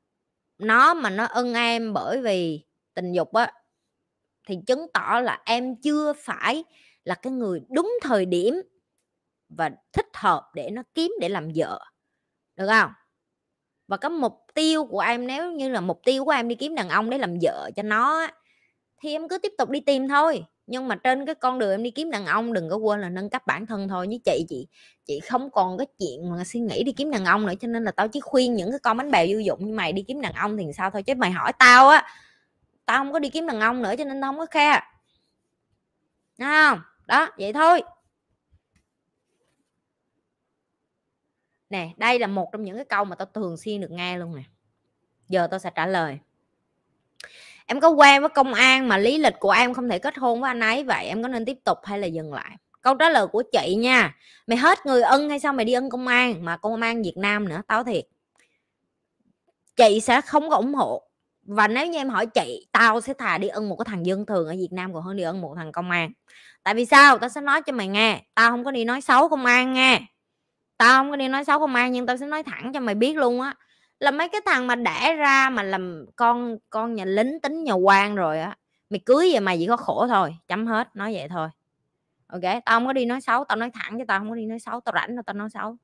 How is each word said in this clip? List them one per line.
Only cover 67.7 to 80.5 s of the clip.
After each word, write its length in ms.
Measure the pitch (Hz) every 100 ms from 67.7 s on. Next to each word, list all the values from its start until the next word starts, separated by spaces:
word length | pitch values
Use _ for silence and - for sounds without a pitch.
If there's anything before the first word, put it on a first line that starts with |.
mày 140 | 254 190
nghe, 340 | 202 220 185 - -
tao 160 | 233
không 120 | 240
có 80 | 247
đi 140 | 262 233
nói 160 | 254
xấu 280 | 269 254 320
công 160 | 294 247
an 280 | 247 254
nghe. 280 | 262 262 220 226 _ _ _ _ _ _ -
Tao 220 | 233 262
không 100 | 277
có 60 | 285
đi 120 | 262
nói 180 | 269 285
xấu 140 | 294
công 160 | 302 247
an, 160 | 254
nhưng 140 | 247 240
tao 120 | 247
sẽ 80 | 285
nói 180 | 302
thẳng 300 | 302 - 233
cho 60 | 277
mày 160 | 240 202
biết 220 | 254 311
luôn 240 | 254 247
á, 140 | 262 - _ _ _ -
là 120 | 277
mấy 180 | 285 339
cái 120 | 415 403
thằng 220 | 277 247
mà 80 | 240
đẻ 380 | 233 - 269
ra 360 | 320 285 269 269
mà 140 | 240
làm 420 | 196 190 185 165 123 -
con, 420 | 233 240 240 220 _
con 260 | 220 233 220
nhà 100 | 190
lính 340 | 196 247 320
tính 240 | 285 320
nhà 100 | 311
quan 420 | 185 190 196 202 208
rồi 240 | 165 156
á, 180 | 165 - _ _ -
mày 100 | 202
cưới 300 | - 269 370
về 60 | 269
mày 180 | 190 170
chỉ 100 | 175
có 100 | 240
khổ 300 | - - 240
thôi, 280 | 214 175 165
chấm 200 | -